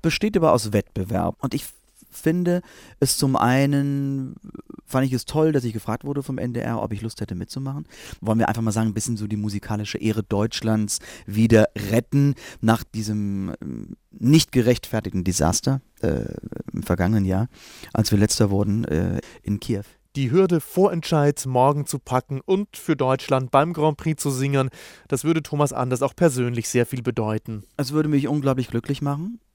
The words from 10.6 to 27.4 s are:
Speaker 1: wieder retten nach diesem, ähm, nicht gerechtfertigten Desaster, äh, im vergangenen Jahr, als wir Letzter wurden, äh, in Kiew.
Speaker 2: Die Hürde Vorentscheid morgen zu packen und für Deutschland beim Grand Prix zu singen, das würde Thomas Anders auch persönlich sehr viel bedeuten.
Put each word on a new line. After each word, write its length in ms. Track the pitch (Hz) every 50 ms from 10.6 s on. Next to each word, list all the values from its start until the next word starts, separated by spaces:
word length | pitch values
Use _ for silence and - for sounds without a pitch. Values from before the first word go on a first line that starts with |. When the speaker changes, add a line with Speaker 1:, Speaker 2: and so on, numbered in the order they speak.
| - 113 110 110 107 98 - - - - - - -
Speaker 1:
wieder 440 | - 101 107 113 110 113 107 107 - _ - 101 101
retten 460 | 113 120 - _ - 143 139 143 135 - - - - -
nach 240 | - 110 113 113 -
diesem, 680 | _ - 110 107 107 107 107 104 101 98 98 95 92 - -
ähm, 360 | - 73 60 55 52 - - _ _ _
nicht 400 | - - - 123 151 160 - _
gerechtfertigten 720 | - 127 113 123 123 - - - - 110 104 98 - 92 87
Desaster, 560 | 92 87 - 73 82 - - - 135 135 135 _ _ _ _
äh, 240 | - 82 71 62 55 - - - - - - - - -
im 120 | - - -
vergangenen 400 | - 90 92 90 92 110 107 98
Jahr, 240 | 95 92 95 117 - - - - - - - - -
als 200 | - - 110 -
wir 60 | 110 98
Letzter 320 | 104 107 - - 113 101
wurden, 340 | 98 98 104 104 101 113 -
äh, 360 | - 73 80 90 90 92 - - - - -
in 160 | _ - 104 101
Kiew. 240 | - - 113 98 104 - _ _ _ _ _
Speaker 2:
Die 160 | 143 135 117
Hürde 280 | 131 185 190 180 175 160
Vorentscheid 840 | - - - 180 190 202 - 170 156 - 170 151 143 147 147 - -
morgen 400 | 131 127 123 127 139 147 147 143
zu 140 | - - 131
packen 400 | _ - 127 127 - - 139 135
und 360 | - - 190 196 208 _ -
für 200 | - - - 156
Deutschland 560 | 131 135 127 135 135 - - 147 131 131 123
beim 200 | - 139 151 170
Grand 240 | 170 160 151 156 147
Prix 240 | - - 165 156 -
zu 100 | - 143
singen, 400 | 135 127 135 139 139 135 131 104 - - - - - - _
das 160 | _ 143 131
würde 180 | - 151 165 160
Thomas 320 | 139 - - 147 147 139
Anders 300 | 135 - 127 123 127 123
auch 140 | 135 127 -
persönlich 520 | - 175 165 127 127 123 120 123 117 113 -
sehr 160 | - 123 120
viel 160 | - - 123
bedeuten. 600 | 113 127 113 117 110 107 110 107